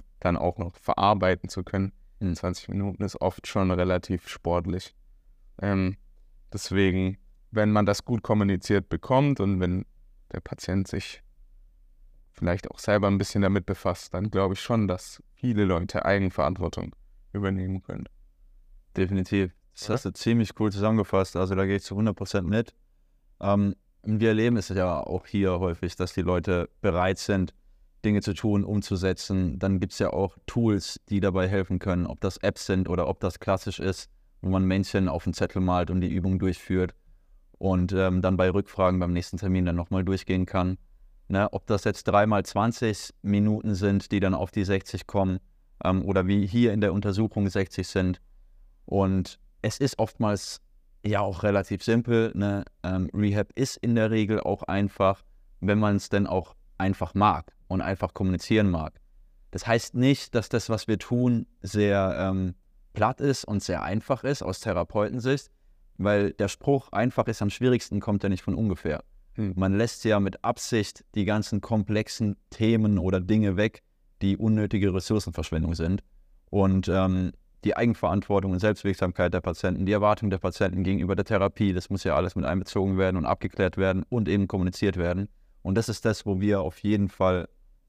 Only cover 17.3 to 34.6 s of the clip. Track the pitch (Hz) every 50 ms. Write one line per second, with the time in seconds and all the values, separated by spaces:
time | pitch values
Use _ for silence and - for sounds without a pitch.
17.3 | - 101 101 95 98 95 92 95 95 95 - - - - - - - - - -
18.3 | _ _ - - - - - - - - - _ - - 95 87 98 95 92 -
19.3 | 107 98 95 90 - _ _ _ _ - - - 107 127 - 147 135 - - 117
20.3 | 117 117 110 - - - 107 107 101 98 101 107 110 110 98 - - 95 95 -
21.3 | - 87 92 92 98 95 98 95 101 98 - - 98 101 110 110 98 - 98 -
22.3 | - 101 90 95 104 113 113 - - _ _ _ _ _ _ _ _ _ _ _
23.3 | _ - 92 98 101 101 101 101 95 - _ _ _ _ - 107 107 104 113 113
24.3 | 110 107 113 120 120 110 - - 95 95 92 90 85 73 - - 90 90 - -
25.3 | - 101 98 92 90 87 95 90 85 - - 90 - - 92 - - 101 87 87
26.3 | 90 90 85 101 90 87 85 - _ _ - 101 82 90 90 95 98 - - -
27.3 | 101 95 92 - - _ _ _ _ _ _ _ _ _ - 107 104 101 101 107
28.3 | 92 - - 107 104 101 101 - 104 104 - - 101 87 92 92 90 - - -
29.3 | 98 95 92 87 - 90 - 95 98 92 98 92 - - 107 - - 82 98 95
30.3 | - - - - - 120 117 110 104 95 - - - - - - 101 101 87 98
31.3 | 90 95 92 90 101 98 92 - 95 90 - 98 90 90 87 - - - - 95
32.3 | - - - 101 - - - - 98 92 92 85 87 87 85 - 95 - - 92
33.3 | - - - - 98 95 - 107 - - - 95 90 - - - _ _ _ _
34.3 | _ _ - 92 95 95